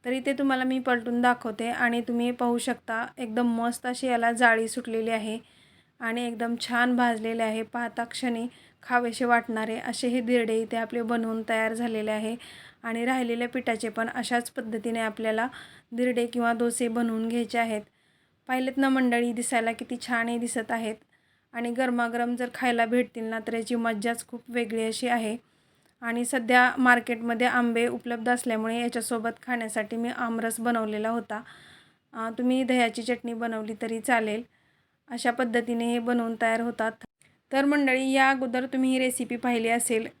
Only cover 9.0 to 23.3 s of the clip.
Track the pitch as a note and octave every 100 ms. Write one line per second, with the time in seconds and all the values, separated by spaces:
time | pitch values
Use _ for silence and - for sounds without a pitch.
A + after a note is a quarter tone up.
9 | A#3+ A3+ A#3+ A#3 A3+ A3 A3 A3 - A3+
10 | B3 B3+ A#3 B3 A3+ A3 A3+ A#3 A3+ A#3+
11 | A3+ A#3 A3+ A3+ A3 A3+ A3 A3+ A#3+ A3
12 | G#3+ G#3+ A3 A#3+ - - - _ A#3 A3+
13 | A#3+ C4 A#3+ A#3 A#3+ B3+ B3 A3+ A3+ A3
14 | A3+ - A#3 A#3+ A#3+ - A3+ A3 A3+ A3+
15 | A3 G#3+ A3 A3 B3 - - - _ A#3
16 | B3 A#3+ A#3+ A#3+ A#3 A#3 A#3+ A#3 A#3+ A3+
17 | A#3 A3 A3+ A#3+ A#3 A#3+ A3+ G#3+ - _
18 | _ _ _ _ - C4 C4 C4+ C4+ C4
19 | B3+ A#3+ A#3+ A3+ A#3+ A#3+ A3+ A3+ B3 B3
20 | - A#3 A#3 A#3 A#3 A#3 A3+ A#3 A3+ A3
21 | _ _ _ _ _ A#3 A#3+ A#3 B3+ A#3+
22 | A#3 A#3+ A#3+ A#3+ B3 - B3 A#3 A3+ B3
23 | B3 A#3 A3